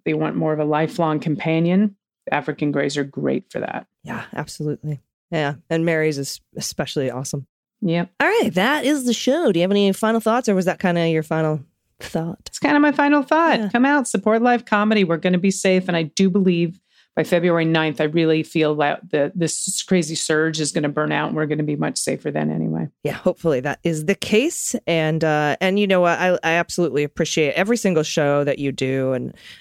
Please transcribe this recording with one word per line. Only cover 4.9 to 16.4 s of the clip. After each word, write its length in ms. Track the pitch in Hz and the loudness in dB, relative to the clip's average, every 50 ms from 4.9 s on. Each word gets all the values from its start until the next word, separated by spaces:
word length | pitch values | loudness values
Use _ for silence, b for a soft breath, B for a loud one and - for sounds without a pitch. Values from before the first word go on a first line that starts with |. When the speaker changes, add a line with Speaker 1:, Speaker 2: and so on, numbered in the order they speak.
| 147 131 _ _ _ _ _ _ | -8 -8 _ _ _ _ _ _
Speaker 2:
Yeah, 240 | 170 156 151 143 147 160 _ _ | -4 -2 -2 -2 -4 -8 _ _
and 160 | 165 165 165 | -2 0 0
Mary's 340 | 170 165 156 156 160 147 139 | 0 0 2 0 0 -2 -2
is 200 | 139 - - - _ _ _ | -6 -8 -10 -14 _ _ _
especially 560 | - - - - - 147 - - 156 135 127 | -10 -10 -8 -6 -6 -6 -4 -2 -2 -2 -2
awesome. 360 | 117 127 135 - - 139 135 _ _ _ _ _ _ _ | -4 -6 -8 -6 -8 -8 -10 _ _ _ _ _ _ _
Speaker 1:
Yep. 300 | 220 175 165 170 175 - _ _ | -2 -2 0 0 -2 -4 _ _
Speaker 2:
All 80 | 269 | 0
right, 240 | 339 415 466 370 214 - | 2 2 2 0 0 0
that 320 | 180 196 254 294 302 233 | 0 2 2 0 0 0
is 200 | 262 302 285 247 | 0 0 0 0
the 80 | 247 226 | -2 -2
show. 380 | - - 254 269 330 349 247 | 0 0 0 0 2 2 2
Do 80 | 180 165 | 2 2
you 40 | 175 | 2
have 80 | 190 | 2
any 200 | 208 202 202 196 | 2 2 2 2
final 280 | 190 - - 214 226 226 | 2 0 0 0 0 2
thoughts, 280 | - 220 226 247 247 | 0 0 0 0 0
or 80 | - 196 | 2 0
was 100 | 185 180 | 2 2
that 140 | 185 165 - | 0 -2 0
kinda 280 | - 180 170 170 165 165 | 0 0 2 2 2 2
your 140 | 160 156 156 | 2 0 -2
final 380 | - 160 160 160 156 156 147 135 _ _ _ _ _ _ _ | -2 -2 0 0 0 -2 -4 -6 _ _ _ _ _ _ _
thought? 400 | - - - 165 160 170 - - _ | -18 -8 -6 -6 -6 -6 -8 -12 _
Speaker 1:
It's 120 | - - - | -16 -6 -2
kinda 200 | - 294 302 294 | 0 2 4 4
my 120 | 294 294 | 4 4
final 300 | 285 311 285 285 294 294 | 4 2 2 4 4 2
thought. 380 | 269 - 311 320 330 320 254 233 | 2 2 2 4 4 4 2 2
Speaker 2:
Yeah. 100 | 214 196 | 0 0
Speaker 1:
Come 160 | - 240 254 | 2 2 4
out, 220 | 277 285 294 240 | 4 4 2 0
support 340 | - - 202 196 214 220 226 | 0 -4 -2 2 2 2 4
live 240 | 233 247 240 233 240 | 4 2 2 2 0
comedy. 380 | - 214 202 214 214 220 214 190 | 0 0 2 2 2 4 2 2
We're 140 | 165 170 | 2 0
gonna 200 | 160 - 180 180 | 0 2 0 0
be 140 | 180 175 196 | 2 2 0
safe, 360 | 190 - - 190 185 185 185 | 0 2 2 2 2 2 2
and 80 | 185 175 | 0 -2
I 80 | 165 165 | -2 -2
do 260 | 147 - - 190 190 | -4 0 2 2 4
believe 500 | 175 208 | 4 2